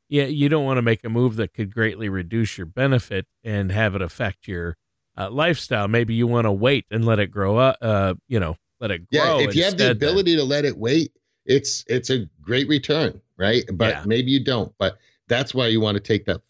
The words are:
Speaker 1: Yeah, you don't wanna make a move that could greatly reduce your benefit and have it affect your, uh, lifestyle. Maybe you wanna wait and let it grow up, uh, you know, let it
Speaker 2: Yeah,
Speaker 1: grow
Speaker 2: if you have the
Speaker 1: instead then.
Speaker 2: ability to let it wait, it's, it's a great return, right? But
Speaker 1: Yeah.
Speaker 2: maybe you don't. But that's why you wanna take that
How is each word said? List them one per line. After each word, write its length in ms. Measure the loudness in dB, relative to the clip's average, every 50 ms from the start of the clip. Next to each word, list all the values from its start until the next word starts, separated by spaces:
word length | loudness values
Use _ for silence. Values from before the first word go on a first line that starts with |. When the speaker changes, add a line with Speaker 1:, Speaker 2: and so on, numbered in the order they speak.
| _ -2
Speaker 1:
Yeah, 180 | 0 0 0
you 220 | 0 0 0 2 2
don't 160 | 2 2 2
wanna 180 | 0 0 2 2
make 200 | 2 0 0 -2
a 60 | -4
move 260 | 0 2 2 0 0
that 160 | -2 -6 -6 -4
could 220 | -6 -8 -6 -2
greatly 340 | -2 -2 -2 -2 -4 -6 -4
reduce 480 | -4 -4 -6 -2 -2 -2 -2 -2 -4
your 100 | -8 -12
benefit 600 | -10 -4 -2 0 2 2 2 0 0 -6 -6 -6 _ _ _ -8
and 300 | -4 -2 -2 -2 0 0
have 240 | 0 0 0 0
it 60 | -2 -4
affect 440 | -6 -6 -6 -6 -6 -6 _ -10
your, 300 | -8 -8 -6 -6 -8 -8 _ _ _ _ _ _ _ -12 -10
uh, 120 | -10 -6
lifestyle. 580 | -2 -2 0 0 0 -2 -4 -4 -4 -2 0 0
Maybe 260 | 2 0 2 2 0
you 140 | 0 2 2
wanna 240 | 2 2 2 2 0
wait 340 | 2 2 2 2 2 -2 -2 -2
and 120 | 0 2
let 140 | 2 2 2
it 140 | 0 -2 -2
grow 240 | -2 0 2 2
up, 220 | 4 4 2 2 0 0
uh, 320 | 0 2 2 2 0 0 -4 _ -2
you 100 | -2 0
know, 180 | 0 0 -4 -6 _ _ _ -8
let 140 | -6 -4 -4
it 100 | -6 -6 -2
Speaker 2:
Yeah, 140 | 0 2 2
Speaker 1:
grow 160 | 4 2 2
Speaker 2:
if 160 | 2 2 2
you 80 | 2 2
have 120 | 2 2
the 140 | 2 2 2
Speaker 1:
instead 100 | 2 2
then. 100 | 0 0
Speaker 2:
ability 260 | 2 2 2 2 2
to 80 | 2 2
let 200 | 0 0 0 0
it 120 | -2 -2
wait, 340 | -2 -2 2 2 2 0 0 _ _ _ _ _ _ 0
it's, 400 | 2 2 2 2 0 -8 -8 -4 -4
it's 220 | -4 -2 -2 -2
a 180 | -2 -2 -2 -6 _ _
great 280 | -8 -4 -2 -2 0 0
return, 520 | 0 -2 0 0 -2 0 0 -2 -4 -8 _ _ _
right? 280 | -2 0 2 2 0 0 -2 -2
But 160 | 0 0 0
Speaker 1:
Yeah. 160 | 0 -2 -2
Speaker 2:
maybe 240 | 0 0 0 2 2
you 140 | 0 0 2
don't. 280 | 0 -2 -2 -2 -6 _ -2
But 200 | -2 -2 -2 _ _ _ _ _ _
that's 260 | -2 0 0 0 -2 -2
why 140 | 0 0
you 140 | 2 2 2
wanna 180 | 2 2 0 -2
take 260 | -2 -2 -6 -4 -2
that 140 | -2 -4 -4 _